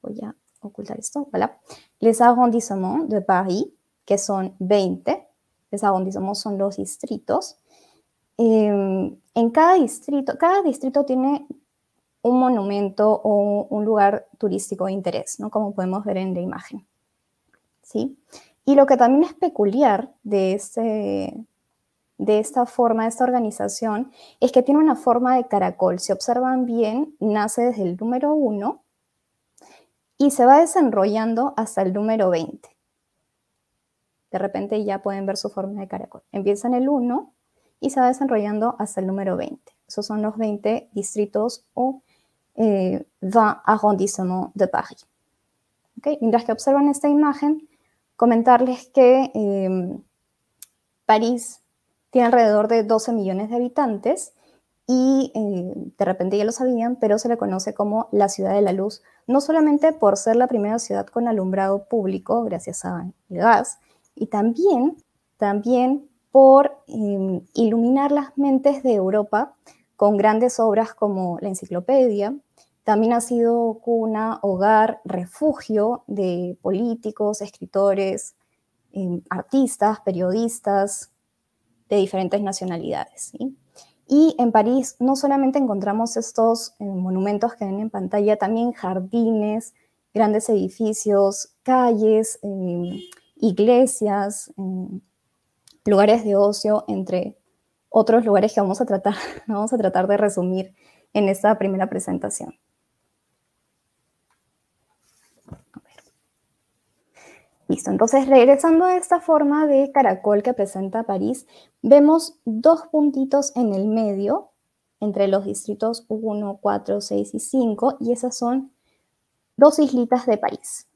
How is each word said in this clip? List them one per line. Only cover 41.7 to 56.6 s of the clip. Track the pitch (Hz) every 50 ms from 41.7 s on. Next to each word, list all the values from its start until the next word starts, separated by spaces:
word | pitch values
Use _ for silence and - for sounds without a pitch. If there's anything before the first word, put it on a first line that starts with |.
o, | _ - 247 262 269 269 _ _ _ _ _ _ _ _ _ _ _
eh, | - 226 220 202 196 185 185 190 190 - _ _ _
vingt | - 185 202 233 220 208 - - _
arrondissements | - 214 214 208 208 208 185 190 202 - - 185 180 185 180 - - _
de | 202 190 180
Paris. | - - - - - _ _ _ _ _ _ _ _ _ _ _ _ _ _ _ _ _ _ _ _ -
¿Ok? | - 294 294 294
Mientras | 233 226 214 233 233
que | -
observan | 165 - - 277 269 277 285 285
esta | 277 277 - 294
imagen, | - 294 302 294 - 285 294 294 311 311 - _ _ _ _ _ _ _ _ _ _
comentarles | _ 233 240 233 233 233 247 247 240 254 254 254 247 - _
que, | _ 277 254 247 254 262 269 262 -
em, | 220 214 202 196 196 190 185 185 185 175 180 185 - - _ _ _ _ _ _ _ _ _ _ _ - _ _ _ _ _ _ _ _
París | - 220 220 226 233 247 240 233 - - _ _ _ _ _ _ _ _ _ _ _
tiene | - 262 240
alrededor | 233 247 240 233 214 208 208 214 214
de | 233 233
doce | 214 208 233 220 226 -
millones | 233 226 196 190 185 190 214 214
de | 233
habitantes | 240 247 247 247 320 285 247 214 196 - 226 320 - - - _ _ _ _ _ _ _ _ _ _ _
y, | - 254 254 254 262 269 269 269 262 -
eh, | 226 214 202 202 180 175 185 202 208 - - _
de | _ 202
repente | 196 185 185 180 190 202
ya | 208 208
lo | 220
sabían, | 233 -